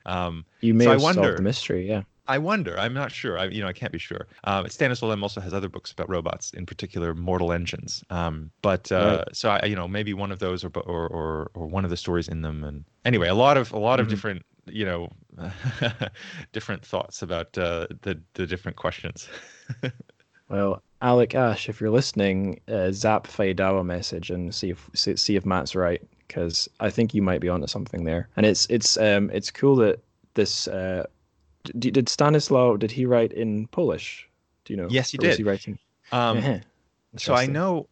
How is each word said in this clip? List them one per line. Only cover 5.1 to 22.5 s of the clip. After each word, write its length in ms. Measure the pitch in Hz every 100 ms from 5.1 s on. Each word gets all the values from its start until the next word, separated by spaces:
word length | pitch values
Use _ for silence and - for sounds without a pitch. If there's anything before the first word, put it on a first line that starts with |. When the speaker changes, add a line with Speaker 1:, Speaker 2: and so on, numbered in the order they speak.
| 104
Speaker 1:
also 180 | 101 101
has 140 | 95
other 140 | 95 95
books 220 | - -
about 180 | - 85
robots, 400 | 90 80 - -
in 140 | - 90
particular 480 | - 95 90 85
Mortal 360 | 82 87 90 85
Engines. 520 | 87 85 92 - - -
Um, 400 | 87 85 78 78 -
but, 280 | 101 92 -
uh, 300 | 92 87 82 -
Speaker 2:
Right. 100 | -
Speaker 1:
so 120 | 113
I, 140 | 101
you 120 | 104 95
know, 120 | 87
maybe 240 | 104 104
one 200 | 98 98
of 80 | 95
those 240 | 95 92
or, 60 | 87 -
or, 260 | 87 85 82
or, 440 | 82 80 78 -
or 120 | 87 80
one 180 | 95
of 60 | 92
the 60 | 85
stories 320 | - 87 80
in 140 | 82
them. 200 | 78 76
And 200 | 76 73 - _ 123
anyway, 220 | 113 85
a 60 |
lot 220 | 101 135 143
of, 160 | 113
a 60 | 107
lot 220 | 110 127
of 60 | 107
Speaker 2:
Mm-hmm. 40 |
Speaker 1:
different, 320 | 104 107 92 - _ -
you 160 | 104
know, 240 | 98 87 85 - _ -
<laughs> 1120 | 87 - 131 - 120 - - - - 165 -
different 320 | 110 - 98
thoughts 380 | - 92 62 -
about, 340 | 87 85 82 95
uh, 280 | 85 85 85 -
the, 180 | 101 80 85
the 120 | - 90
different 300 | 90 92 -
questions. 520 | 90 - - - - - - - - 123
<laughs> 100 | 131 - - _ _ _ -
Speaker 2:
Well, 320 | 101 98 - _ -
Alec 320 | 123 123 113
Ash, 340 | - 120 104 -
if 120 | 107
you're 100 | 110
listening, 680 | 120 131 104 98 95 98